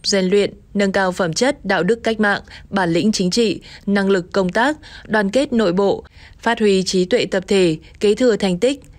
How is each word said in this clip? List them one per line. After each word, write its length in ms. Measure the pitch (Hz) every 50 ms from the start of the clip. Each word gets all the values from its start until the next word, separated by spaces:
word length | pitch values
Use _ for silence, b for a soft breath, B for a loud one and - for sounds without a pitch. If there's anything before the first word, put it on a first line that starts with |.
| -
rèn 200 | - 208 196 185
luyện, 280 | 185 196 202 196 - - - - - -
nâng 180 | 202 202 196
cao 200 | 185 202 190 185
phẩm 200 | 180 - 196 165
chất, 320 | 160 - 240 269 285 - -
đạo 180 | 196 196 175
đức 200 | 170 180 233 233
cách 180 | - 220 226 214
mạng, 200 | 214 202 202 - - B B B B B
bản 220 | - 196 185 170
lĩnh 200 | 165 175 - 220
chính 180 | 214 - 190 180
trị, 300 | 180 240 233 208 160 - B B B B B
năng 240 | B 202 202 196 196
lực 220 | 196 185 175 -
công 160 | - 196 190 180
tác, 280 | 175 220 233 277 302 - B B B B B
đoàn 240 | B 214 214 202 196
kết 220 | 208 254 294 294
nội 200 | 247 226 220 208
bộ, 320 | - 185 202 196 - - - B B B B B B B
phát 220 | - 233 233 226
huy 220 | 220 208 196 190
trí 220 | 185 - - 185 180
tuệ 220 | 180 247 226 -
tập 180 | 190 - 190 175 -
thể, 280 | 208 196 185 170 156 160 B B B B
kế 140 | - 208 214
thừa 220 | 208 254 247 208
thành 220 | 202 208 190 180 175
tích, 220 | 220 254 285 - - - -